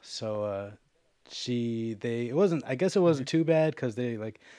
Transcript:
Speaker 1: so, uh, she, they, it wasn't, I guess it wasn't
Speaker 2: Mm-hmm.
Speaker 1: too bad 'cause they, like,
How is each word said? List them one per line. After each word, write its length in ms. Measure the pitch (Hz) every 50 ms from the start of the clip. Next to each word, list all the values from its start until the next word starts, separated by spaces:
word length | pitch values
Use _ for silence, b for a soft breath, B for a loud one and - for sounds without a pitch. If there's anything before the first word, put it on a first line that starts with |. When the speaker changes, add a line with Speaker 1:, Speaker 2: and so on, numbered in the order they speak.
Speaker 1:
so, 420 | - - - - 120 110 107 104 104
uh, 280 | 104 98 98 101 104 104 - _ _ _ _ _ _ _ _ _ -
she, 640 | - - - 127 123 120 117 117 117 113 113 113 110 104
they, 280 | 123 120 117 117 120 120
it 80 | 127
wasn't, 280 | 165 202 185 165 143 -
I 80 | 123 135
guess 200 | 127 185 185 -
it 40 | 202
wasn't 280 | 175 170 160 139 131 -
Speaker 2:
Mm-hmm. 0 |
Speaker 1:
too 160 | - 165 160
bad 320 | 156 165 156 156 156 -
'cause 180 | - 139 120 104
they, 200 | 120 123 120 117 107
like, 220 | 107 110 - B B B B